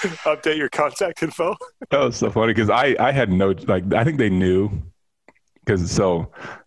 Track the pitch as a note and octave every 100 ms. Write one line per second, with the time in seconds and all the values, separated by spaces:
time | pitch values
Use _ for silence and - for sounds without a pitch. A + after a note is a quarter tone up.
0 | F#3+ E3 D#3 D3+ D#3 D#3 D3 - D3 -
1 | F#3 - D#3+ - E3+ A3+ - _ - C#3+
2 | B2+ A2+ A2+ A2 A2+ G#2+ G#2+ A2+ C#3 A#2
3 | B2 C#3 A2 F#2 G2 F2+ - F#2 F#2+ A2+
4 | B2+ D3 G#2+ F#2 F#2 F#2 G#2 F2+ - -
5 | _ _ _ _ _ _ - G2 E2 D2+
6 | G2 E2+ D#2 - - -